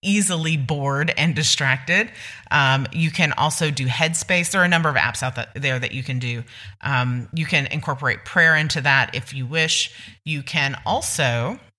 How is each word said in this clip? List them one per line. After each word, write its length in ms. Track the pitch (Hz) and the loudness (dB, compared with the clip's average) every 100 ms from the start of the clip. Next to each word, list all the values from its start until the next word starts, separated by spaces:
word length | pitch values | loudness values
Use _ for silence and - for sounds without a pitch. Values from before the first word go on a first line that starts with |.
easily 520 | 190 208 185 175 160 160 | 2 2 2 0 0 -2
bored 560 | 123 147 139 139 151 - | 0 -2 0 0 0 2
and 180 | 156 151 | 2 2
distracted. 720 | 147 - 139 131 135 180 226 - - - - | 0 2 2 0 2 0 0 -6 -18 -18 0
Um, 340 | 147 139 135 131 | 2 4 4 0
you 160 | - 160 | -2 -2
can 240 | - 160 | 2 0
also 380 | - 151 - 160 | 2 0 2 -2
do 160 | 139 127 | 0 -2
Headspace. 640 | 120 160 165 - 180 170 | 0 0 0 0 0 2
There 100 | 196 | 2
are 20 | |
a 60 | 175 | 4
number 200 | 170 160 | 4 2
of 60 | 135 | 2
apps 280 | 80 - | 0 0
out 120 | 127 127 | -4 -4
th-, 120 | - - | -8 -4
there 240 | 139 127 | -2 -2
that 120 | 123 | -4
you 120 | 127 | -6
can 160 | 127 127 | -4 -4
do. 240 | 123 120 113 - - - | -4 -6 -8 -14 -18 -10
Um, 460 | - 131 123 123 120 | -2 0 0 -2 -4
you 140 | 165 160 | -4 0
can 180 | 160 139 | 0 0
incorporate 580 | 147 - 135 143 - | -4 -4 -2 -2 -2
prayer 320 | - - 165 156 | -2 4 4 4
into 240 | 156 160 | 2 0
that 340 | 143 135 131 - | 4 4 2 -2
if 180 | - | -8
you 140 | 135 127 | -8 -4
wish. 440 | 160 156 - - - - - | 0 0 0 -2 -8 -20 -16
You 200 | - 151 | -8 -6
can 340 | 131 151 139 139 - | -4 -2 -2 -2 -2
also 760 | 214 - - 135 120 120 247 - | -2 -2 0 0 0 -2 -6 -14